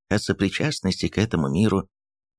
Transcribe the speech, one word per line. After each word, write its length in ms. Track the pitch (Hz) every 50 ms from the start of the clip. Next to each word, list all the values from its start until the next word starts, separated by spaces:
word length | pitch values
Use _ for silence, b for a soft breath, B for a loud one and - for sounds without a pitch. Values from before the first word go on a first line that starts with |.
| _ -
от 120 | 101 107
сопричастности 840 | - - 98 - 101 95 - - - 151 - - - 92 90 - -
к 100 | 82 -
этому 320 | - 107 113 - 82 73 69
миру. 380 | 69 90 110 107 98 95 92 - _ _ _ _ _ _ _ _ _